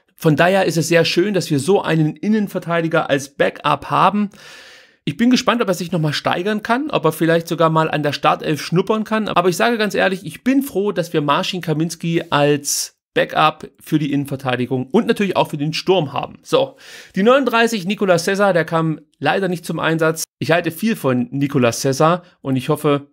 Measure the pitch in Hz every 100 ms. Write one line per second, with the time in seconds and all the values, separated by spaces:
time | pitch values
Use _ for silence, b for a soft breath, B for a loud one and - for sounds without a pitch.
0 | b b 165 151 170 190 185 160 165 165
1 | 165 - 196 190 160 147 123 196 - 160
2 | 156 156 202 220 208 185 165 170 165 160
3 | - 143 - - 185 - 147 147 - 143
4 | 170 202 208 B B B B B B B
5 | B 151 240 247 - 226 208 175 175 175
6 | 156 143 131 139 180 214 - 233 302 143
7 | 156 160 160 165 165 156 160 160 156 -
8 | 147 139 151 - - 147 - 165 190 220
9 | 214 220 208 175 175 165 220 233 214 180
10 | 190 190 - - - 269 269 190 202 180
11 | 165 160 147 147 185 185 165 151 165 -
12 | 170 165 - 143 147 147 143 - - _
13 | _ - 156 - 156 156 - _ - 156
14 | 143 139 139 135 131 123 123 131 127 214
15 | 233 233 202 196 240 156 147 160 - 185
16 | 143 - - - - 143 135 - B B
17 | B - 208 262 247 226 233 226 170 208
18 | 202 170 170 196 202 170 160 165 160 151
19 | - - 139 185 190 175 - 165 156 160
20 | 160 165 - - - 165 165 156 214 214
21 | 135 127 120 139 143 143 120 117 139 135
22 | 156 175 b b 139 131 127 147 151 143
23 | 143